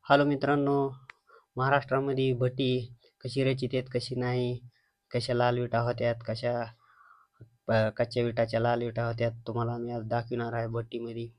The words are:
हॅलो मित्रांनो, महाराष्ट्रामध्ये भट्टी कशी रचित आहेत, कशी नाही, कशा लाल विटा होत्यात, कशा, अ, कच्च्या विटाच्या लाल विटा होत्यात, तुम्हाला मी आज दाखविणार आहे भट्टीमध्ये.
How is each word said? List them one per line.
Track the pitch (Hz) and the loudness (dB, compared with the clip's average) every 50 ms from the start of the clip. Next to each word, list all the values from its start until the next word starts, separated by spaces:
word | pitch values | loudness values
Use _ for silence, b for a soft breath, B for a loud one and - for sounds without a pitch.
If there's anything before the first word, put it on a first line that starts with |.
| _ - | _ 6
हॅलो | 143 143 143 | 6 6 6
मित्रांनो, | 147 143 135 - 139 143 143 143 139 143 139 139 135 131 - - - - _ _ b b b b b _ | 4 2 0 2 2 2 2 2 2 2 2 0 -2 -4 -10 -20 -20 -20 _ _ b b b b b _
महाराष्ट्रामध्ये | 123 127 135 143 143 139 - 127 135 135 139 135 135 131 131 127 | -2 2 4 4 2 2 2 0 0 0 0 0 2 2 2 2
भट्टी | 123 131 123 127 131 139 127 127 127 117 - - b b b b _ - | 2 0 0 0 0 0 0 0 0 -2 -8 -14 b b b b _ -10
कशी | 127 131 139 135 | -4 -2 0 2
रचित | 131 135 135 131 127 - | 2 2 0 -2 -2 -2
आहेत, | 127 127 - - | -4 -4 -2 -4
कशी | 123 120 - 127 | -4 -4 -2 -4
नाही, | 123 123 123 123 127 123 123 123 123 - 123 b b b b b b _ _ - | -2 -2 0 0 0 0 0 -2 -4 -10 -18 b b b b b b _ _ -6
कशा | 123 113 - 123 | -4 -2 0 2
लाल | 120 120 123 123 123 | 2 4 4 2 2
विटा | 123 120 - 117 | 0 0 0 0
होत्यात, | 120 120 120 117 120 120 117 117 117 | 0 0 0 0 0 0 0 -2 -4
कशा, | - 113 117 123 120 120 120 117 110 - b b b b b b b b b b b _ _ 113 _ _ _ _ - | -6 -6 -2 -2 -2 -2 -2 -4 -6 -10 b b b b b b b b b b b _ _ -20 _ _ _ _ 2
अ, | 113 110 110 107 | 4 4 4 2
कच्च्या | 107 - 120 117 113 123 117 | 0 -2 -2 0 2 0 0
विटाच्या | 117 117 120 117 113 123 117 | 2 2 0 0 2 2 2
लाल | 117 120 120 120 | 2 2 2 2
विटा | 120 117 113 113 117 | 0 -2 -2 -2 -2
होत्यात, | 117 117 117 117 117 113 117 - | -2 0 0 0 -2 -2 -4 -10
तुम्हाला | - 110 120 117 117 120 | -6 -2 -2 -2 -2 -2
मी | 117 120 120 | -4 -6 -6
आज | 120 117 110 | -6 -6 -4
दाखविणार | 110 117 117 113 117 123 120 117 113 117 | -2 -2 -2 -2 -2 -4 -4 -2 -2 -2
आहे | 117 117 | -4 -4
भट्टीमध्ये. | 117 113 117 113 113 - 117 117 117 113 117 117 117 _ | -2 -4 -4 -6 -4 -8 -8 -8 -8 -8 -8 -10 -10 _